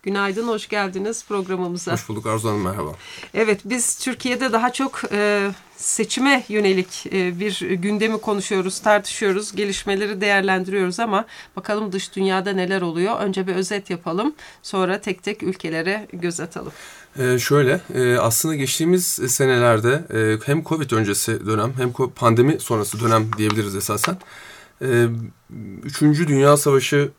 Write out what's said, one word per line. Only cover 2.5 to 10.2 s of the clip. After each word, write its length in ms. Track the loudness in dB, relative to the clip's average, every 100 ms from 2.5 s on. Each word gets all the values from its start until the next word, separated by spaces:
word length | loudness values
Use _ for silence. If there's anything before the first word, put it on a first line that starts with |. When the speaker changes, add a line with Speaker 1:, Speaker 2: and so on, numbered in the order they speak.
| -2
Speaker 2:
merhaba. 300 | -2 -4 -8 -10 -16 -18 -8
Speaker 1:
Evet, 260 | -2 0 0
biz 340 | -2 -2 -2 -2
Türkiye'de 540 | -6 -4 -4 -2 0
daha 200 | 2 0
çok, 280 | -2 -4 -4 -4
e, 380 | 0 0 0 -2 -6 -18 -8
seçime 680 | -4 -2 -2 2 2 2 2
yönelik, 580 | 2 2 2 -2 -10 -4
e, 280 | -2 -2 -2
bir 200 | -4 -4
gündemi 600 | -4 -2 0 0 0 0
konuşuyoruz, 580 | -2 -2 0 -2 -2 -2
tartışıyoruz, 760 | 2 2 0 -2 0 0 -4 -4
gelişmeleri 640 | -2 -2 -2 -2 -2 -2